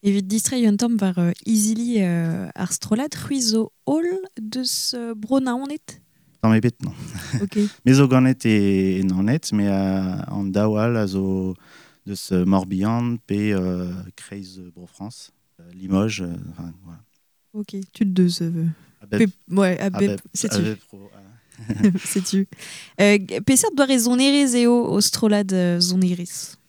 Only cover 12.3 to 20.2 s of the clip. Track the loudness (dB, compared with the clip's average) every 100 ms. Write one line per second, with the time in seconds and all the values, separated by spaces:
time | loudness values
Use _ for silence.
12.3 | 0 4 2 0 -2 0 -2 -2 -6 _
13.3 | -2 0 0 -2 -4 -6 -10 -12 -18 -16
14.3 | -16 -16 -18 -20 -20 -20 _ -16 -16 -20
15.3 | _ _ _ -20 -16 -2 0 2 -2 -8
16.3 | -8 -12 -14 -14 -16 -20 -20 _ _ _
17.3 | _ _ -14 -10 -12 -14 -2 0 4 4
18.3 | 2 -4 -2 -4 -4 _ _ -6 2 2
19.3 | 0 _ 2 2 2 -2 0 0 -2